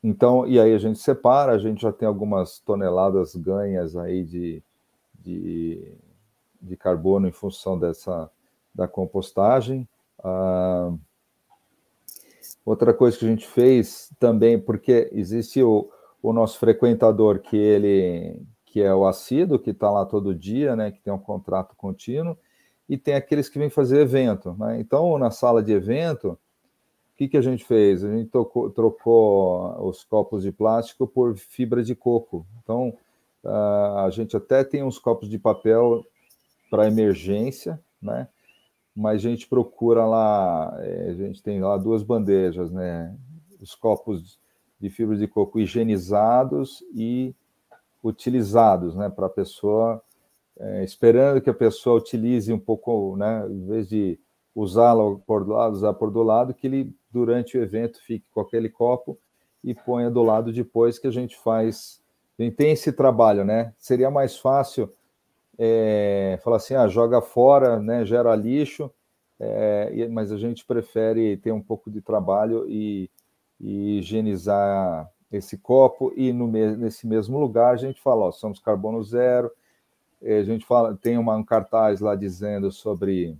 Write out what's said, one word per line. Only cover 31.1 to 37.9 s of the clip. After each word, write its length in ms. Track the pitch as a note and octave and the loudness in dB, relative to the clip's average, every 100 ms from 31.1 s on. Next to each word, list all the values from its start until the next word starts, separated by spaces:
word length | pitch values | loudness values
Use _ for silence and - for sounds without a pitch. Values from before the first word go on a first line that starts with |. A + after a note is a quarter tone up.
| B2+ A#2+ G2+ | 0 0 -2
fibra 460 | - - A#2+ A#2+ | -10 -8 -4 -2
de 100 | A2+ | -4
coco. 540 | B2 B2 A#2 A#2 E2+ F2 A2+ | -4 0 0 -2 -12 -14 -18
Então, 340 | - A#2 B2+ A#2 _ _ _ _ | -8 -6 -6 -8 _ _ _ _
ah, 640 | - G#2+ G#2 G#2 G2+ G2+ G2 | -8 -4 0 0 0 -2 -4
a 40 | |
gente 260 | F#2+ A2 G#2+ | -4 -4 -4
até 280 | - C3+ | 0 0
tem 180 | C3+ C#3+ | 2 -2
uns 160 | C3+ A#2+ | -4 -4
copos 320 | - A#2 G#2 | -2 -2 -4
de 80 | G#2+ | -4
papel 680 | A#2 G#2 A2 A2+ A#2+ A#2 - _ _ _ _ _ - | -2 0 2 2 4 0 -4 _ _ _ _ _ -6
pra 180 | G#2 G#2+ | 0 2
emergência, 920 | A2 G#2+ F2+ F2+ G2+ B2 C3+ - D#3+ _ | 4 2 0 -2 -4 -4 -8 -12 -12 _